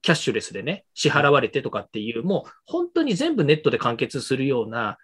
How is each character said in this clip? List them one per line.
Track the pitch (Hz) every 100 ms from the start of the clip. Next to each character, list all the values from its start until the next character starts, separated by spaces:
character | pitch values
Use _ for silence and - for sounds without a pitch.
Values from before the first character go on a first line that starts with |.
キ | -
ャ |
ッ | 156
シ | -
ュ |
レ | 107
ス | -
で | 98
ね、 | 120 196 _
支 | - 147
払 | 139 143
わ | 143
れ | 113
て | 139
と | 127
か | 107
っ | -
て | 110
い | 107
う、 | 117
も | 175 196 -
う | - _
本 | 339 349
当 | 339
に | 302
全 | 180 320
部 | 277
ネ | 143
ッ | 151
ト | 147
で | 120
完 | 123 117
結 | 127 131
す | - 131
る |
よ | 135 127
う | 107
な | 117 107 98